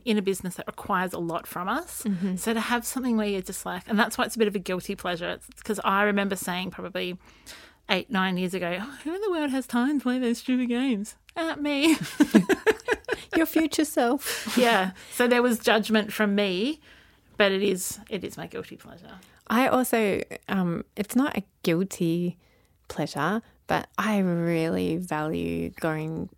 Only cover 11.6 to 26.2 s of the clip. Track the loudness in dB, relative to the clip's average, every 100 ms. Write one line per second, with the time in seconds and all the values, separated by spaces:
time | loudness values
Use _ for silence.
11.6 | -2 4 6 4 2 2 6 6 4 2
12.6 | 2 2 0 -4 -2 -8 -2 0 2 2
13.6 | 2 2 0 2 2 2 -2 -6 -2 2
14.6 | 4 4 2 -4 -8 2 4 6 4 4
15.6 | 4 4 4 2 2 0 2 2 2 0
16.6 | -2 -4 -10 -20 -20 _ _ 2 2 4
17.6 | 0 0 -4 -10 -10 -8 -8 -10 -12 -10
18.6 | -12 -14 -18 -20 -20 -20 -20 _ 0 2
19.6 | 4 2 2 2 2 0 -4 -10 -4 0
20.6 | 0 -2 -6 -8 -2 0 0 -2 -8 _
21.6 | -2 0 0 -2 0 0 -2 -6 _ _
22.6 | _ _ -14 -6 -6 -2 -2 -2 -6 _
23.6 | -2 -2 -2 -4 0 2 2 2 2 0
24.6 | 0 0 0 -2 -2 -2 -2 -2 -4 -4
25.6 | -6 -4 -2 -2 -4 -6